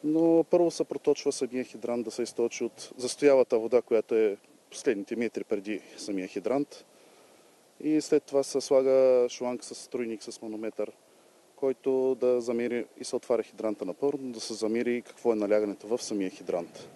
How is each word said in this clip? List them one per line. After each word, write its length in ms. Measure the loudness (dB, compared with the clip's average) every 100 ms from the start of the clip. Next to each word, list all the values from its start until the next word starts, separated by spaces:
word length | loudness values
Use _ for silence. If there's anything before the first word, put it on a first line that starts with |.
Но 420 | 0 2 6 4 4
първо 220 | 4 2
се 120 | 0
проточва 480 | -6 -2 0 0 0
самия 320 | -2 -4 -4
хидрант, 420 | -6 -8 -4 -4 -4
да 60 |
се 120 | -4
източи 400 | -6 -2 -2 -2
от 280 | -6 -6 -18 -8
застоялата 600 | -6 4 6 6 6 2
вода, 220 | 4 2
която 340 | 4 0 2 2
е 220 | 2 0 _ _ _
последните 460 | -6 -2 -2 -4 -4
метри 280 | -4 -6
преди 380 | -4 -6 -4 -8 -10 -16
самия 300 | -8 -6 -6
хидрант. 580 | -6 -2 -2 -2 -8 -20 _ -20 -20 _ _ _ _ _ _
И 220 | 0 0
след 220 | 2 0
това 200 | 2 -2
се 180 | 0 -4
слага 640 | 2 4 6 6 6 6 2
шланг 340 | -2 -6 -6
с 120 | -10 -16
струйник, 480 | -10 -6 -6 -8
с 180 | -10 -12
манометър, 500 | -10 -8 -8 -6 -8 -8 _ _ _ _ _ -4
който 600 | -2 0 0 2 2 2
да 220 | 2 2
замери 440 | 0 -2 -2 -2 -6 -12
и 40 |
се 120 | -6 -6
отваря 280 | 0 -2
хидранта 420 | -2 -6 -6 -4 -8
напълно, 460 | -4 -4 -4 -8
да 80 | -10
се 140 | -10
замери 480 | -6 -2 0 -2 -4
какво 300 | -6 -4 0
е 40 | 0
налягането 520 | 2 2 0 -6 -6
в 160 | -6
самия 260 | -4 -4 -4
хидрант. 600 | -6 -6 -6 -6 -16 -20